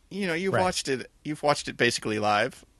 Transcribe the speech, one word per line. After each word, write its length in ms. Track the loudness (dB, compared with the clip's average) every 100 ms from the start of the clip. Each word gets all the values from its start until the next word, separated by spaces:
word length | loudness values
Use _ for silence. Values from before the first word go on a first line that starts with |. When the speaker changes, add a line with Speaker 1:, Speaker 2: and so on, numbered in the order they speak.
| -12
Speaker 1:
you 160 | -6 -4
know, 60 |
you've 200 | -2 0
Speaker 2:
Right. 80 | 2
Speaker 1:
watched 240 | 2 0 -2
it, 200 | -4 -6 _
you've 200 | -10 -2
watched 240 | 2 2 0
it 100 | 0
basically 400 | 2 2 -2 0
live. 460 | 2 2 2 -4 -20 _